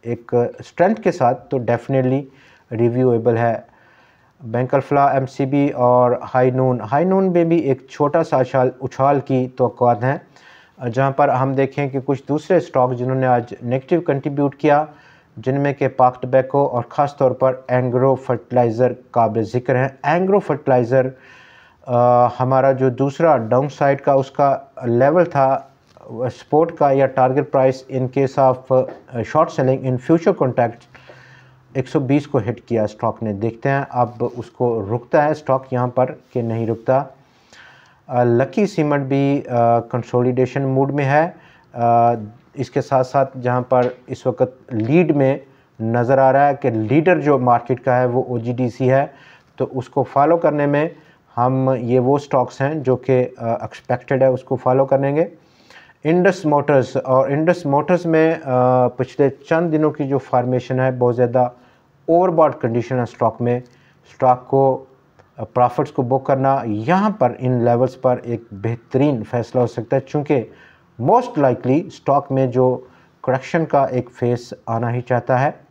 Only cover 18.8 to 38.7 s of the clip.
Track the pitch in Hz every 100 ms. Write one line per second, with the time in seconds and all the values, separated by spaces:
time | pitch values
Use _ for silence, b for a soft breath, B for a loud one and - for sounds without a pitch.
18.8 | 127 123 - 123 113 110 107 127 127 127
19.8 | 131 - - 165 185 202 185 143 - 127
20.8 | 117 131 127 131 B B B B B B
21.8 | - 120 123 123 123 - 127 131 135 127
22.8 | 131 120 139 139 160 139 110 123 143 -
23.8 | 143 135 - 139 135 - 139 135 - -
24.8 | 120 120 135 170 165 139 135 135 - _
25.8 | _ - - 117 123 - - 147 165 160
26.8 | 143 139 135 131 127 131 147 139 131 131
27.8 | - 131 127 139 135 - 131 127 - 127
28.8 | 127 - - 123 107 156 160 - 127 131
29.8 | 131 127 - 165 165 175 135 123 117 -
30.8 | _ B B B B B B B _ 135
31.8 | 131 160 127 143 143 131 101 113 _ 117
32.8 | 107 - 113 - 113 101 113 113 139 139
33.8 | 139 123 117 113 120 - - _ 123 113
34.8 | 98 120 - 160 147 147 - 131 - 127
35.8 | 123 123 127 151 _ 127 117 113 113 113
36.8 | - 131 143 - b b b b b b
37.8 | b b - 123 120 120 135 - 202